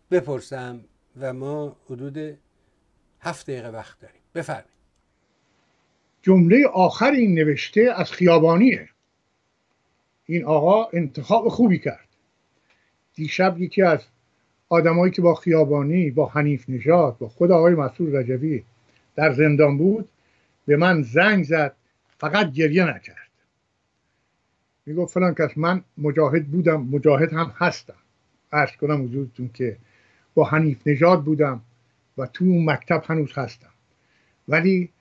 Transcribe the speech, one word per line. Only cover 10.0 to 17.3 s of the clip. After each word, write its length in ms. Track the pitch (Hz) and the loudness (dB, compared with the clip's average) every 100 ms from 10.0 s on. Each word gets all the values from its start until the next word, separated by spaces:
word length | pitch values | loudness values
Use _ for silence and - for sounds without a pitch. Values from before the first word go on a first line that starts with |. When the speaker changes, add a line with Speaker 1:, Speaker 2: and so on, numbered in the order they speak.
| _ _ - | _ _ -6
Speaker 2:
این 200 | 170 147 | -6 0
آقا 420 | 156 160 214 226 | 0 4 2 0
انتخاب 540 | 170 151 - 127 226 220 | -4 -6 -8 -2 0 0
خوبی 320 | - 233 170 | 2 2 2
کرد. 280 | 143 - _ _ _ _ _ _ _ _ _ _ _ - | -2 -10 _ _ _ _ _ _ _ _ _ _ _ -12
دیشب 400 | 156 - 190 170 | -6 -2 -2 -2
یکی 240 | 180 - | -4 0
از 220 | 180 143 - _ _ _ _ _ - | 2 0 -4 _ _ _ _ _ -2
آدمایی 420 | 170 165 170 180 | 0 2 2 0
که 100 | 180 | 2
با 140 | 175 165 | 2 2
خیابانی، 760 | 175 160 143 147 143 180 156 | 2 2 2 0 0 0 0
با 140 | 127 139 | -2 -2
حنیف 440 | 151 147 135 - | 0 -2 -2 -6
نژاد، 480 | 127 135 175 143 113 | -4 0 2 2 -4
با 100 | |
خود 240 | 113 | -10